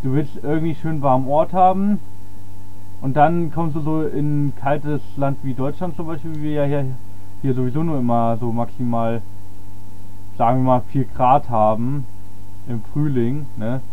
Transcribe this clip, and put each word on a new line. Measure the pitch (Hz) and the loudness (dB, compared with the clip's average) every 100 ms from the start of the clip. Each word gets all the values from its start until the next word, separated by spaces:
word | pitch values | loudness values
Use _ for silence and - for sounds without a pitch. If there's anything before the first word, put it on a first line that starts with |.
du | 135 | 2
willst | 135 147 120 | 0 0 -2
irgendwie | 143 156 165 147 | 0 0 0 -2
schön | 160 156 | -2 0
warmen | 139 131 131 | 2 2 2
Ort | 147 160 | 2 2
haben | 185 185 190 202 202 - - - - - - - - - - | 4 4 4 2 2 0 -2 -2 -2 -2 -2 -2 -2 -2 -2
und | 131 135 | 0 4
dann | 151 170 165 | 4 2 0
kommst | 147 165 151 | 0 0 0
du | |
so | 147 156 | 0 0
in | 156 - 147 147 143 | 0 0 0 2 0
ein | - | 0
kaltes | 143 147 147 147 - - | 0 0 0 -2 -2 0
Land | 139 139 | 0 0
wie | 139 120 | -2 0
Deutschland | 131 143 - 147 | -2 -2 -2 -2
zum | 165 | -2
Beispiel, | 165 165 156 | -2 -2 -2
wie | |
wir | 151 | 0
ja | 147 143 | 0 0
hier, | 143 135 131 - - - - | 0 0 0 -2 -2 -2 -2
hier | 135 127 | 0 0
sowieso | 127 131 | 0 0
nur | 165 147 | 0 0
immer | 120 117 117 113 | 2 2 2 0
so | 117 | 0
maximal, | 113 117 - 123 117 113 117 - - - - - - - - - - - - | 0 0 0 0 0 0 0 -2 -2 -2 -2 -2 -2 -2 -2 -2 -2 -2 0
sagen | 117 131 | 0 2
wir | 131 | 2
mal, | 127 | 2
vier | - 139 127 | 2 0 0
Grad | - 123 139 - | 0 2 2 2
haben | 117 107 107 120 143 139 - - - - - - | 2 2 2 0 0 -2 -2 -2 -2 -2 -2 -2
im | 117 107 | -2 -2
Frühling, | 143 151 131 117 143 139 104 | 0 0 2 0 0 -2 -2
ne? | 110 131 - | -2 -2 -2